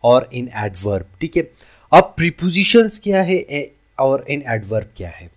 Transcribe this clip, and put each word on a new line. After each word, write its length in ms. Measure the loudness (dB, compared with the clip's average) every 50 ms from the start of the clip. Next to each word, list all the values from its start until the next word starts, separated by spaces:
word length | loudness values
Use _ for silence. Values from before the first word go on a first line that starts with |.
| 4
or 160 | 4 4 4 2 -2 -10
in 140 | -10 -10 -8 -8 -6 -6
adverb। 420 | -4 -4 -4 -2 -2 -2 -4 -6 -8 -12 _
ठीक 160 | -10 -4 -2 -4
है, 120 | -4 -4 _ _ -20 -20 -20 -20 _ _
अब 220 | 6 6 6 6 -2 -4
प्रीपोजिशंस 800 | -4 -4 -2 -2 -4 -2 0 0 2 4 4 4 4 4 0 -2
क्या 220 | -2 0 0 0
है 160 | 0 0 0 -2
ए-, 340 | -4 -6 -8 -8 -8 -10 _ _ _ _ _ -2
और 260 | 0 0 0 0 -2 -4
in 100 | -6 -6 -4 -4
adverb 340 | -6 -6 -4 -4 -4 -4 -6 -6 _ -14
क्या 120 | -14 -14
है। 200 | -14 -18 -20 -20 _